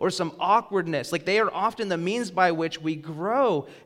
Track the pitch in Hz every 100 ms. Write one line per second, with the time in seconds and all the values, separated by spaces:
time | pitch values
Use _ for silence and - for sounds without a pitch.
0 | 185 180 165 - 175 220 226 196 170 147
1 | 120 170 180 208 208 170 208 226 208 170
2 | 175 233 214 180 180 165 165 160 156 156
3 | 160 156 190 247 254 156 139 -